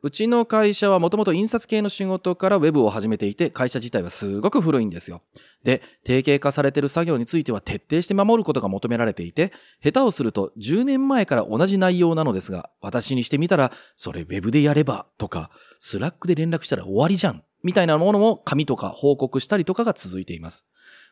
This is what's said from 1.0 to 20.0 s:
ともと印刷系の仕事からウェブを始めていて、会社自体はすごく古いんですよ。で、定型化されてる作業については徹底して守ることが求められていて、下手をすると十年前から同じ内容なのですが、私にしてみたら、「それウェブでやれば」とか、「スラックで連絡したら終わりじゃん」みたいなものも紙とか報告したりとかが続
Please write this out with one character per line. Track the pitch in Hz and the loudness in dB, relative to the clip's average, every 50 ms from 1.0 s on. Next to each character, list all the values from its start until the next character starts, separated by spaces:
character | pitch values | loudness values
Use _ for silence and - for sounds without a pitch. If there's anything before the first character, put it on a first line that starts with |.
| 170 175 | 2 2
と | 190 | 2
も | 208 214 | 0 2
と | 196 | 2
印 | 160 180 208 | 2 0 0
刷 | 220 - 226 - | 0 -2 -4 -4
系 | - 220 214 | -2 -2 -2
の | 208 202 | -2 -2
仕 | - - 196 | -4 -4 -4
事 | 190 185 185 - 185 175 | -4 -4 -2 -2 -4 -2
か | - - 190 | 0 2 2
ら | 202 | 2
ウ | 190 | 4
ェ | 147 160 | 4 4
ブ | 156 143 117 | 4 4 4
を | 104 | 2
始 | 101 110 101 | 2 0 -2
め | 110 110 | -2 -2
て | - - | -2 -2
い | 101 104 | -4 -2
て、 | - 175 147 | -2 -2 -2
会 | - - 127 127 | -2 -2 -2 -2
社 | - 127 | -2 -4
自 | 113 120 | -6 -4
体 | - 107 | -4 -4
は | 90 85 | -4 -4
す | - - 107 101 98 101 | -6 -6 -4 -4 -4 -2
ご | - 190 | -2 0
く | - 147 | 2 2
古 | 165 160 147 127 | 2 2 2 2
い | 113 | 0
ん | 104 | -2
で | 82 87 | -6 -8
す | - - | -12 -14
よ。 | 87 85 _ _ - - _ _ _ _ - | -14 -16 _ _ -20 -20 _ _ _ _ -2
で、 | 123 131 - - - _ _ - | 0 0 0 -2 -10 _ _ -2
定 | - 127 131 | 0 0 2
型 | 131 151 143 139 | 2 2 2 2
化 | - 143 | 0 0
さ | 135 - 143 | 0 0 0
れ | 139 | 0
て | 139 185 | 0 0
る | 151 139 | -2 0
作 | - 165 170 | 0 -2 -2
業 | 170 160 | 0 -2
に | 120 120 | -2 -2
つ | - - | -2 -2
い | 165 147 | -2 -2
て | - | -2
は | 117 98 | -4 -6
徹 | - - - 104 _ - | -6 -8 -10 -10 _ -2
底 | 151 165 | -2 -2
し | 175 | 0
て | - - | 0 2
守 | 196 196 208 233 226 | 2 4 4 4 2
る | 208 | 2
こ | - 147 | 0 -2
と | 127 | -2
が | 110 | -2
求 | 95 95 98 - 117 | -2 -4 -4 -4 -2
め | 117 | -2
ら | 117 117 | 0 0
れ | 110 98 | -2 -2
て | - 85 | -4 -8
い | 85 | -6
て、 | - 147 165 190 - - _ _ _ _ - | -2 -2 -2 -2 -4 -10 _ _ _ _ -2
下 | 147 | 0
手 | - 254 | 2 2
を | 269 233 | 2 2
す | 175 - 135 | 2 0 -2
る | 113 | -2
と | - 104 95 - - | -2 -2 -4 -4 -6
十 | 113 104 113 160 214 254 | -8 -4 -2 0 0 2
年 | 277 269 262 269 | 2 0 0 2
前 | 269 269 247 196 | 2 2 2 2
か | - 143 | 2 0
ら | 117 - | 0 0
同 | - 110 117 175 | 0 0 0 2
じ | 196 202 | 2 2
内 | 190 185 185 180 175 | 2 2 2 4 4
容 | 180 170 165 | 2 2 2
な | 160 156 | 2 0
の | 139 98 | 0 -2
で | 92 | -2
す | - - | -4 -6
が、 | 95 87 - - _ _ | -8 -10 -10 -14 _ _
私 | - 98 95 120 113 - 135 | -8 -6 -4 -4 -2 -2 -2
に | 127 117 | -2 -2
し | - | 0
て | 147 | 0
み | 143 160 | 0 2
た | 170 190 | 2 2
ら、 | 151 131 123 - - - _ _ | 2 2 2 -2 -6 -20 _ _
「そ | - - - | -12 -10 -10
れ | 76 85 | -8 -10
ウ | 82 | -8
ェ | 80 90 98 | -8 -6 -4
ブ | 92 113 | -2 2
で | 117 151 143 | 2 4 4
や | 147 147 | 4 4
れ | 147 151 | 2 2
ば」 | 135 117 - - _ _ | 0 -2 -6 -8 _ _
と | - 110 - | -10 -8 -6
か、 | - - 160 - _ _ - - _ - | -6 -8 -8 -10 _ _ -20 -20 _ -12
「ス | - - - 95 | -8 -6 -6 -4
ラ | 110 | -4
ッ | 165 | -6
ク | - - - | -6 -4 -2
で | 175 175 | -2 0
連 | 151 160 165 | 0 0 -2
絡 | 165 156 - | -2 -2 -2
し | |
た | - - | -2 -4
ら | - - | -4 -2
終 | 92 95 | -2 0
わ | 107 143 | 2 2
り | 170 196 | 2 2
じ | 175 - | 2 0
ゃ | 170 | -2
ん」 | 110 78 - _ _ _ - | -2 -4 -12 _ _ _ -4
み | 175 180 | 0 2
た | 202 180 | 2 4
い | |
な | 165 151 | 4 4
も | 151 170 202 | 2 4 2
の | 214 202 | 4 4
も | 208 226 220 - - | 4 2 2 0 -2
紙 | - - - 151 | -2 0 0 0
と | 143 123 | 0 -2
か | - - - | -4 -4 -8
報 | - - - 143 139 | -4 0 2 2 2
告 | - 135 123 - 131 | 2 0 -2 -2 -4
し | - | -2
た | - 214 | 0 -2
り | 196 165 | 0 0
と | - 185 | -2 -2
か | - - | -2 -2
が | 226 - | -2 -2
続 | - | -4